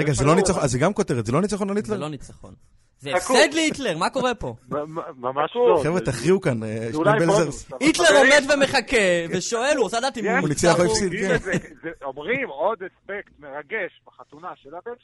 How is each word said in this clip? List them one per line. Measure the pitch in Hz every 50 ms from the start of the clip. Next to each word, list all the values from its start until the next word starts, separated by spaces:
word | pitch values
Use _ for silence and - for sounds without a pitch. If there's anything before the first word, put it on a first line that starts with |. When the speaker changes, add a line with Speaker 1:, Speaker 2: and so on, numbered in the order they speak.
Speaker 1:
רגע, | 151 151 139
זה | 113
Speaker 2:
חכו. | 131 143
Speaker 1:
לא | 165
ניצחון, | 190 196 190 180 175 156
אז | 135
זה | 117 123
גם | 143 185 208
כותרת, | - 196 - 170 120 107
זה | 113 123
לא | 151
ניצחון | 196 202 214 180 208 196
על | 202
היטלר? | 208 165 208 208
Speaker 3:
זה | 196
לא | 143 151
ניצחון. | 151 127 - - - - - 101 98 _ _ _ _ _ _ _ _ _
זה | 131 143 165 180
Speaker 2:
חכו. | - - 262
Speaker 3:
הפסד | 262 302 294 277
להיטלר, | 330 320 311 - - 269 214 165 160
מה | 185 233
קורה | - 269 247 254 240
פה? | - - 131 113 - _ 127
Speaker 4:
מ-, | 135 147 147 156 156
מ-, | 165 - 160 151 131
ממש | 120 127 131 139 151 160
Speaker 2:
חכו. | - 240 247 240
Speaker 4:
לא. | 214 156 131
Speaker 1:
חבר'ה, | 147 175 180
Speaker 4:
זה | -
Speaker 1:
תכריעו | - 123 - 117 160 190 196
כאן, | - 156 123 110 110
אה, | 110 110 113
Speaker 4:
זה | 113 117
Speaker 1:
יש | 135
Speaker 4:
אולי | 156 160 202 214 214
Speaker 1:
בן | 202
זר. | - 196 214
Speaker 4:
בונוס, | 165 147 - - - -
אבל | 139 -
Speaker 3:
היטלר | 254 311 - - 359
Speaker 2:
חברים. | 320 294 285 262 262 285
Speaker 3:
עומד | 294 269 277 302 277 277
ומחכה, | 262 - 262 220 - 262 226 202 180 175 175 170 165 165
ושואל, | 185 170 - 233 226 247 277 -
הוא | 285 220
רוצה | 180 - 226
לדעת | 247 277 - 247
אם | 208
Speaker 4:
יש | 208
Speaker 3:
הוא | 233 262
Speaker 1:
הוא | 285 -
ניצח | 143 - - 175 165 170
או | 180
Speaker 3:
ניצח. | 180 -
Speaker 1:
הפסיד, | - 208 180 165
Speaker 4:
אומרים | 202 196 190
Speaker 1:
כן. | -
Speaker 4:
את | - -
זה, | 190 175 156 - - 156 - -
זה, | 160 165 - 139
אומרים | 139 131 147 147 185 247 277 262 185
עוד | 139 135 160 202 226 185 185
אספקט | 180 _ _ _ - 196 202 175 _ _ 135
מרגש | 143 143 135 147 147 139 196 220 185 151 _ _ _
בחתונה | 120 _ _ 127 _ 143 151 175 180 185
של | _ _ 135 151
הבן | 175 - 233 247 247